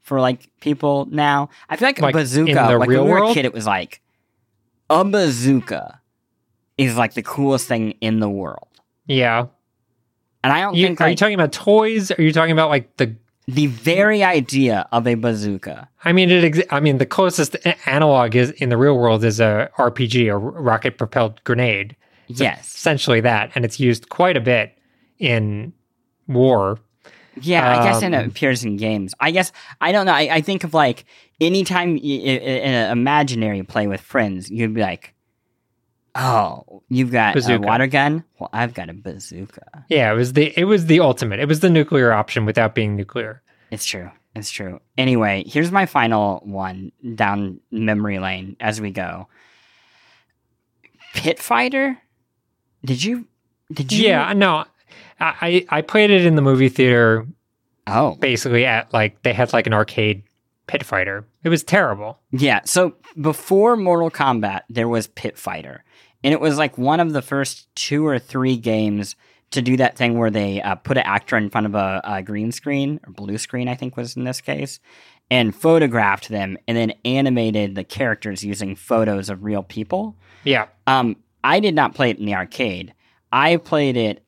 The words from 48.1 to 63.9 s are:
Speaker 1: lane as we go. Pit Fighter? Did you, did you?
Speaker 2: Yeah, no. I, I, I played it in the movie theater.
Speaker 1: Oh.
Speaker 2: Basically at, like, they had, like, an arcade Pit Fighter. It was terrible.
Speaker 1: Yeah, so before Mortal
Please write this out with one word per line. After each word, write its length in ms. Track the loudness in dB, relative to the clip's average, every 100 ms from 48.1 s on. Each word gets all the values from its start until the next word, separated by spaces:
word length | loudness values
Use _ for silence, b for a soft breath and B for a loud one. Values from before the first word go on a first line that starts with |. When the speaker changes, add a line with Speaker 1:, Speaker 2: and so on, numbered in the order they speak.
| -4
Speaker 1:
lane 360 | -6 -8 -12 -8
as 200 | -6 -4
we 120 | -6
go. 360 | -8 -8 -10 -16 b b b b b b b b b b _ _ _ _ _ _ _ -16 -6
Pit 240 | -4 -4
Fighter? 580 | -2 0 0 -2 -4 -6 _ _ _ _ _ _ _ _ -6
Did 180 | -4
you, 240 | -4 -6 -8 _ _ _ -12
did 200 | -8 -2
you? 160 | 2 2
Speaker 2:
Yeah, 260 | 2 0
no. 320 | 2 2 0 -4 _ b b b -6
I, 460 | -4 -2 0 0 2
I, 80 | -2
I 40 |
played 300 | 0 2 6
it 140 | 6 6
in 100 | 4
the 60 |
movie 280 | 4 4 4
theater. 560 | 4 4 6 4 2 -2 -16 _ _ _ _ -4
Speaker 1:
Oh. 280 | 0 0 0
Speaker 2:
Basically 500 | -2 -2 0 2 2
at, 280 | 0 0
like, 280 | 0 0 -2
they 100 | -2
had, 200 | 0 0
like, 140 | 0 2
an 60 |
arcade 500 | 0 0 -2 -2 -4 -10 _ _ _ -8
Pit 160 | -8
Fighter. 420 | -4 -4 -4 -8 -14 _
It 60 | -2
was 140 | -2
terrible. 560 | 0 0 0 -4 -10 -14 _
Speaker 1:
Yeah, 300 | -2 0 0 0
so 300 | 0 0 -2 -16 -6
before 560 | -4 -4 0 2 4 2
Mortal 360 | 2